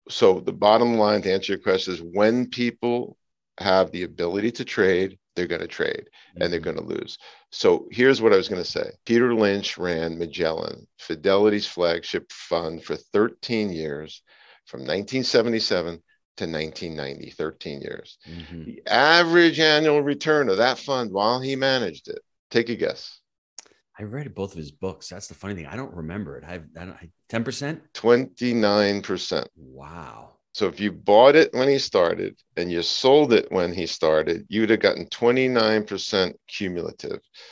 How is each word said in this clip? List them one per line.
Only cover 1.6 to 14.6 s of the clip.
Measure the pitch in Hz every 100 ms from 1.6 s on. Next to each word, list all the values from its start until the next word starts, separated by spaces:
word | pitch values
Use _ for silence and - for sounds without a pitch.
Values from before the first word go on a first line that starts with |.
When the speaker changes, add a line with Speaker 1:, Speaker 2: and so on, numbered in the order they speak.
Speaker 1:
question | 107 92 95
is | 87
when | 85 90 107 123 123
people | 127 120 - 120 120 - - _ _ _ -
have | 95 95 92
the | 90
ability | 87 87 87 98 113
to | -
trade, | 131 - 95 90 95 - _ -
they're | 90
gonna | 85 82
trade | - 82 - - _ _ 85
and | 87
they're | 85
Speaker 2:
Mm-hmm. | 82 78
Speaker 1:
gonna | 82 80
lose. | - - - - _
So | - 101 87 -
here's | 101 131 120
what | 110
I | 98
was | 90
gonna | 92
say. | 85 - - - -
Peter | 117 123
Lynch | 113 104 101 95 -
ran | 87 82 82 82
Magellan, | 82 85 80 80 78 64 - _
Fidelity's | - 82 90 98 107 104 101
flagship | - 87 85 - 90 -
fund, | - - 85 82 82
for | - 80
thirteen | _ 104 117 - - 113 104
years, | 85 78 73 78 - _ _ _ _